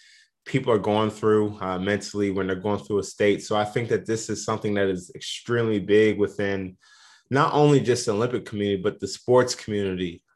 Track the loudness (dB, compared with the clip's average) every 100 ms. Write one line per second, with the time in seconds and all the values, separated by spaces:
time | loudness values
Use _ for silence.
0 | _ _ _ _ -4 -2 2 0 2 2
1 | 0 0 2 2 2 -4 -6 -2 -2 -2
2 | -4 -4 -2 -2 -2 -2 -2 -4 -2 -4
3 | -2 0 2 2 0 -2 0 -2 -2 -2
4 | -2 -4 -4 -6 -4 -4 -2 0 0 -2
5 | -8 -14 -12 -10 -4 -2 0 -2 4 6
6 | 6 4 0 -2 -4 -4 -6 -12 _ _
7 | -20 _ -2 0 2 4 6 6 4 0
8 | 0 0 -2 -4 -6 -4 -2 0 -2 -6
9 | -8 -6 4 4 4 -2 -6 -4 -2 -4
10 | -6 -8 _